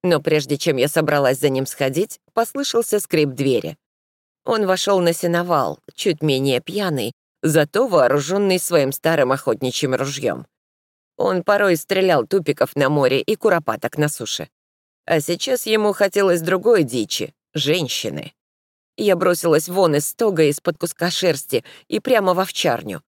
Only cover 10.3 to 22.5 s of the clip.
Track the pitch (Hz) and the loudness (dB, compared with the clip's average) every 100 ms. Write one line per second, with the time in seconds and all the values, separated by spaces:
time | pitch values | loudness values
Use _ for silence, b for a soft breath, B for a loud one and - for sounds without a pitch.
10.3 | 65 - _ _ _ _ _ _ - 196 | -6 -10 _ _ _ _ _ _ -4 -2
11.3 | 185 170 202 202 165 - 190 190 151 110 | 0 0 2 2 0 -2 0 2 2 2
12.3 | 196 151 135 - 143 139 147 131 135 - | -2 -2 -2 -2 0 0 2 2 0 -2
13.3 | 214 220 170 151 110 - - 151 - 113 | 0 2 0 0 -6 -6 -2 -4 -4 -8
14.3 | - 80 _ _ _ _ _ - 165 147 | -8 -10 _ _ _ _ _ -2 -2 0
15.3 | 175 - 254 220 220 208 202 196 202 190 | -4 -2 -4 0 0 0 0 0 2 2
16.3 | 175 165 180 208 220 139 123 104 - - | 2 0 0 4 4 2 -2 -4 -6 -8
17.3 | _ _ 156 143 175 131 - 113 71 - | _ _ -4 -2 0 -2 -6 -6 -8 -12
18.3 | _ _ _ _ _ _ - 208 175 185 | _ _ _ _ _ _ -4 0 2 2
19.3 | 175 170 156 160 185 175 151 - - 226 | 2 2 2 0 0 2 2 -2 -2 0
20.3 | 170 156 147 - 160 170 - 175 - 185 | 2 2 2 -4 -4 -8 -4 -4 0 0
21.3 | 139 - 120 B B B 170 - 240 190 | -2 -2 -4 B B B -4 2 2 4
22.3 | 180 190 | 0 -2